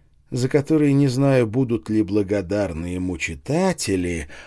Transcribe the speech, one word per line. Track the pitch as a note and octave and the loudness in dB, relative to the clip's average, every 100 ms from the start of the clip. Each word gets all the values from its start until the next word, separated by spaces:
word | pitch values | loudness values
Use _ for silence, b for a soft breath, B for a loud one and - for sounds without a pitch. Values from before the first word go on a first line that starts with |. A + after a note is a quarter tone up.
| B _ - | B _ -10
за | B2+ C3 | -4 0
который, | D3 C#3+ D#3 D3 | 0 2 2 4
не | C#3 C#3+ | 4 4
знаю, | B2 C#3 C3 A2+ | 2 2 4 2
будут | B2 B2 A2+ A2 | 0 0 -2 0
ли | A2 | 0
благодарны | F#2+ G#2 F#2+ G2+ F2 G2+ F#2+ D#2+ E2+ | 2 0 0 -2 -2 -2 -2 -4 -6
ему | F2+ F2+ E2+ | -4 -4 -4
читатели, | - D2+ - D#3 F#3+ E3+ - F#2+ F2 E2+ D#2+ B | -6 -8 -4 0 0 -2 -2 0 0 -4 -8 B